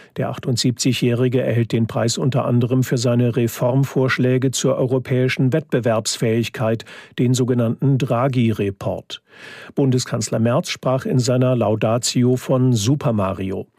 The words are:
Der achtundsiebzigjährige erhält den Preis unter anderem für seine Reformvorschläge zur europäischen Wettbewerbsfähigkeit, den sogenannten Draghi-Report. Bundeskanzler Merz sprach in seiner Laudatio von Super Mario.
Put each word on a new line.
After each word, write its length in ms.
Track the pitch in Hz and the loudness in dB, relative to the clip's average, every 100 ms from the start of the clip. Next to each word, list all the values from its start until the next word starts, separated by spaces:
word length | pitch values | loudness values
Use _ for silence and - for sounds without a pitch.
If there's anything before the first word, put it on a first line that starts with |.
| - - | -14 -8
Der 140 | - | -6
achtundsiebzigjährige 1120 | 127 151 120 131 117 135 117 123 120 127 123 | -6 -4 0 0 0 -2 0 0 2 0 0
erhält 300 | - 117 113 | 0 0 0
den 140 | 117 110 | 0 0
Preis 300 | 120 110 - | 0 -2 0
unter 300 | 147 127 123 | 0 0 2
anderem 360 | 120 120 127 | 2 2 0
für 160 | 123 135 | 0 0
seine 380 | 123 120 123 120 | 2 2 2 2
Reformvorschläge 1120 | 113 - 123 135 135 135 131 - 127 127 131 | -2 0 0 2 0 0 0 2 2 2 0
zur 260 | - 135 135 | 0 0 0
europäischen 760 | 131 131 - 127 127 - 131 | 0 0 0 0 0 0 0
Wettbewerbsfähigkeit, 1300 | 156 - 131 117 110 - - 117 113 110 - 113 113 - - - - | 0 0 -2 0 0 -2 -2 0 0 -2 -2 -2 -2 -6 -20 -10 -2
den 160 | 123 | 2
sogenannten 640 | 123 127 123 113 113 135 131 | 2 2 2 0 0 2 2
Draghi-Report. 1200 | 135 120 135 123 113 107 98 98 104 87 - - _ - - - - | 2 0 0 2 0 0 -4 -4 -6 -6 -10 -18 _ -20 -20 -20 -8
Bundeskanzler 640 | - 135 127 - 117 - 110 | 0 2 2 -2 -6 -4 0
Merz 300 | 117 139 - | 2 0 -2
sprach 340 | - 135 127 | -6 -2 -2
in 140 | 214 131 | 0 0
seiner 360 | 120 127 127 | 2 2 2
Laudatio 840 | 123 104 110 110 117 - - 123 127 | 2 0 0 0 0 0 2 2 2
von 360 | - 131 127 | 0 2 4
Super 400 | 117 104 147 127 | 2 2 0 0
Mario. 540 | 107 95 95 95 101 - | 0 -2 -4 -6 -6 -10